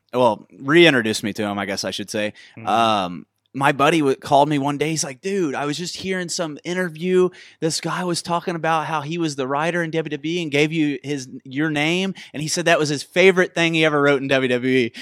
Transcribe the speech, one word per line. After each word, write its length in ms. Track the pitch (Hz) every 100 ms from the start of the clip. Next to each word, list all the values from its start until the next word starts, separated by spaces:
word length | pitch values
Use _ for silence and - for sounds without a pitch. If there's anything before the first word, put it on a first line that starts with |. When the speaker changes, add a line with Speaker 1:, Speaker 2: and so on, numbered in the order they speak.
| _
Speaker 1:
well, 340 | 123 123 104 - 90
reintroduced 640 | 135 165 170 135 110 107
me 100 | 107
to 80 | 101
him, 140 | 104 101
I 80 | 98
guess 180 | 98
I 60 | 101
should 220 | 92 101
say, 220 | 110 104 - - -
Speaker 2:
Mm-hmm. 120 | 113
Speaker 1:
um, 580 | 110 113 107 90 85 - _ _ 131
my 160 | 139
buddy 280 | 139 143 165
w-, 160 | 139 131
called 320 | - 139 143
me 100 | 147
one 180 | 139 143
day. 140 | 147
He's 120 | 160
like, 160 | 156 131
"Dude, 360 | 190 202 160 123
I 100 | 143
was 140 | 147
just 160 | 175 -
hearing 340 | 185 190 175
some 300 | - 165 143
interview. 640 | 160 180 180 156 180 180 180 180 - -
This 220 | 160 -
guy 220 | 165 160
was 180 | 180 165
talking 340 | - 170 185 170
about 300 | 160 160 151
how 160 | 156
he 160 | 143 175
was 180 | 160 139
the 120 | 131
writer 340 | 143 165 175
in 80 | 165
W 200 | 160 156
W 200 | 147 156 175
E 60 |
and 80 | 160
gave 200 | 143 156
you 280 | 165 147 139
his, 260 | 135 147 127 131
your 280 | 135 131 160
name. 420 | 147 151 175 190 180 -
And 100 | 127
he 60 | 151
said 160 | - 165
that 120 | 165
was 120 | 147
his 120 | 143
favorite 540 | - 180 190 185 180 -
thing 180 | 165
he 100 | 165
ever 160 | 156 147
wrote 220 | 143 139
in 60 | 135
W 200 | 135 131
W 300 | 123 127 131
E." 160 | 117 -